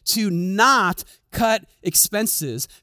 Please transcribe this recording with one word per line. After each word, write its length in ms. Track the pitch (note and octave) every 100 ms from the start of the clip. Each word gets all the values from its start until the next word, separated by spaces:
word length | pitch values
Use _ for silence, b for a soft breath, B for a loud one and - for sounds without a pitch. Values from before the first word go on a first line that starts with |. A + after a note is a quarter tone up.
| -
to 240 | A3+ G#3
not 760 | F3 F#3 G3 B3 C4 F3+ F3 - b b
cut 340 | - A3+ A3 - _
expenses 840 | F3+ - - G#3 A3 - D3 A#2 - b